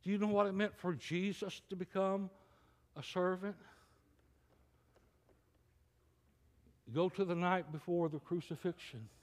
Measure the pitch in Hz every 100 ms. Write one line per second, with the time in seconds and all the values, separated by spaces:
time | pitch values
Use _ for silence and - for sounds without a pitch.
0 | 180 202 214 202 202 190 208 - 175 156
1 | - 170 196 196 196 - - 190 185 196
2 | 190 196 190 - - - _ _ _ -
3 | 135 185 180 185 196 202 - - - _
4 | _ _ _ _ _ _ _ _ _ _
5 | _ _ _ _ _ _ _ _ _ _
6 | _ _ _ _ _ _ - - - 123
7 | 180 185 190 170 180 185 156 151 - 175
8 | 165 151 - 175 - 160 185 170 - 123
9 | 107 -